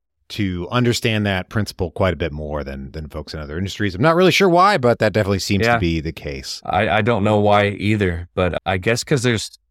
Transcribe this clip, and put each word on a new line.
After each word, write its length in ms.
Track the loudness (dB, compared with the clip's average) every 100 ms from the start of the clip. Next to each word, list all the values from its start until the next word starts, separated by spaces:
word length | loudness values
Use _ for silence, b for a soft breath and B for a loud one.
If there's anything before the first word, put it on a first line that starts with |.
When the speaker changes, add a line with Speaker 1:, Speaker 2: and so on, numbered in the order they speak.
| _ _ -12
Speaker 1:
to 380 | -4 -4 -4 -4
understand 560 | 0 0 0 0 0 0
that 240 | -2 -2
principle 400 | -4 -4 -4 -6
quite 220 | 0 0
a 20 | 0
bit 160 | -4
more 320 | -6 -6 -6
than, 280 | -6 -10 -12
than 180 | -12 -10
folks 240 | -12 -12
in 60 | -10
other 180 | -8 -6
industries. 380 | -6 -4 -4 0
I'm 80 |
not 120 | 2 4
really 160 | 4
sure 160 | 4 4
why, 280 | 4 4 4
but 220 | 2 2
that 140 | 2
definitely 260 | 2 0 0
seems 260 | 0 2 2
Speaker 2:
Yeah. 80 |
Speaker 1:
to 60 | 2
be 200 | 2 0
the 140 | -4
case. 480 | -8 -10 -10 -12 -12
Speaker 2:
I, 240 | -4 0 2
I 140 | 2
don't 220 | 2 2
know 160 | 2 4
why 300 | 4 4 2
either, 600 | 0 0 2 0 -2 -6 -2
but 260 | -2 -2 -2
I 100 | -2
guess 260 | 0 -2
'cause 200 | 0 0
there's 340 | 2 0 -4 -14 _